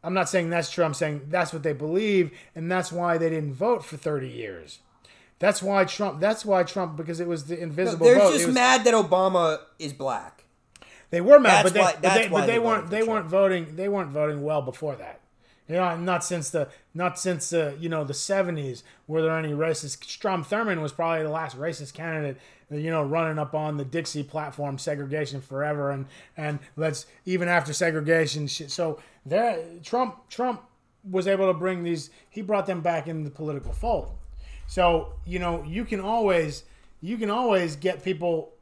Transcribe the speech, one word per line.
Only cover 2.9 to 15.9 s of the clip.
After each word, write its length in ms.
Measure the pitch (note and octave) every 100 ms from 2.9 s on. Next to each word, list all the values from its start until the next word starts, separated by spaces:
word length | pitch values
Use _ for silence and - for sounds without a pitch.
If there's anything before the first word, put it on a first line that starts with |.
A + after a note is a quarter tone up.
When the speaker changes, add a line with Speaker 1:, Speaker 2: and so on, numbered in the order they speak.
| E3+ F3 E3
Speaker 1:
they 120 | E3
didn't 240 | D#3+ D3
vote 300 | C3 F#3 A#3+
for 140 | - D3+
thirty 320 | D#3+ D3 C3
years. 500 | A#2+ G#2+ F2+ D#2 - _ _ _ - _ _
That's 220 | F#3+ -
why 220 | F#3+ G3
Trump, 380 | F#3 - G3+ D3+
that's 240 | G3 A3 G#3
why 180 | F#3+
Trump, 320 | F3 G3 F3 D3+
because 240 | D#3+ E3
it 80 | F3
was 180 | E3 C#3+
the 100 | E3+
Speaker 2:
No, 60 |
Speaker 1:
invisible 420 | E3+ D3 F#3 E3+ E3
Speaker 2:
they're 120 | C4
Speaker 1:
vote. 140 | D4+
Speaker 2:
just 120 | -
Speaker 1:
It 40 | -
was 80 | B3+
Speaker 2:
mad 300 | B3 C4 A3+
that 80 |
Obama 680 | A3+ E3+ F3+ F#3+ F#3 E3 D#3 - _
is 140 | D3+
black. 540 | C3+ C3+ A2 - _ _ _ _ - - - _
Speaker 1:
They 100 | E3+
were 180 | F#3 C#4+
mad, 280 | A#3 G3 F#3
Speaker 2:
That's 40 |
Speaker 1:
but 20 |
they, 60 | G3
Speaker 2:
why, 100 | F#3
Speaker 1:
but 80 | -
Speaker 2:
that's 140 | F3 F#3+
Speaker 1:
they, 140 | G#3+
Speaker 2:
why 100 | F#3
Speaker 1:
but 40 | G3
they 80 |
Speaker 2:
they 60 | A#3
Speaker 1:
weren't, 240 | A3+ A3 E3
Speaker 2:
voted 40 |
for 60 | G#3+
Speaker 1:
they 80 |
weren't 160 | A3+ A3
Speaker 2:
Trump. 60 | D#3+
Speaker 1:
voting, 440 | F#3+ G3 F3+ D#3+ D#3
they 140 | G3
weren't 220 | G3+ D#3+
voting 300 | C#3+ D3+ D3
well 180 | C#3+ D3+
before 340 | B2+ - D#3 C3
that. 240 | - - _ _ _ _ -
You 80 | E3+
know, 220 | F3+